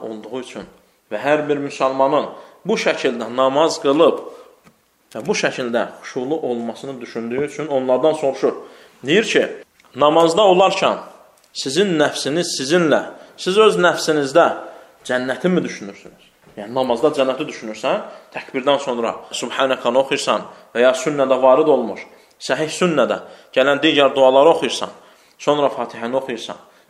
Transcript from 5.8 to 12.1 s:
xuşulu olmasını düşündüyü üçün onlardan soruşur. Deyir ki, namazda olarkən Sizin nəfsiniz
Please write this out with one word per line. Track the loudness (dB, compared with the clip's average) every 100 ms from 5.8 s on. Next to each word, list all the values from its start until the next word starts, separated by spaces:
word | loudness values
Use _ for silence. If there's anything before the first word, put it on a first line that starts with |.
| -4 -8
xuşulu | -12 -8 -4 -4 -4
olmasını | -6 -6 -10 -12 -12
düşündüyü | -12 -10 -6 -4 -4
üçün | -6 -4
onlardan | -2 0 2 2
soruşur. | 0 -2 0 -2 -2 -10 -20 -20 _ 0
Deyir | 0
ki, | 2 0 0 -6 -18 _ _
namazda | 0 4 6 4 4
olarkən | 4 6 4 2 0 -2 -8 -20 _ _ _ -10
Sizin | -4 -2 0 2
nəfsiniz | 0